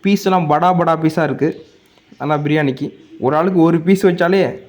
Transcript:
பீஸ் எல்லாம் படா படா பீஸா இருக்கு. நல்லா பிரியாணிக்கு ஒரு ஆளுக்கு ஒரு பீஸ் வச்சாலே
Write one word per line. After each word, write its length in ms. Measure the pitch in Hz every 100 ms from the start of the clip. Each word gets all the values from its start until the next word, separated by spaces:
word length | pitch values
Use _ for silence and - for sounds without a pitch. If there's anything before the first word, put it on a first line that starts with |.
பீஸ் 240 | 196 196 196
எல்லாம் 200 | 185 151
படா 200 | 151 180 175
படா 140 | 165 160 160
பீஸா 200 | 165 151
இருக்கு. 220 | 131 147 - - _ _ _ _ -
நல்லா 160 | 135 151 147
பிரியாணிக்கு 440 | 156 143 131 143 - - - 123
ஒரு 80 | 151
ஆளுக்கு 220 | 180 185 165
ஒரு 100 | 165 165
பீஸ் 220 | 190 196
வச்சாலே 320 | 175 170 190 143 -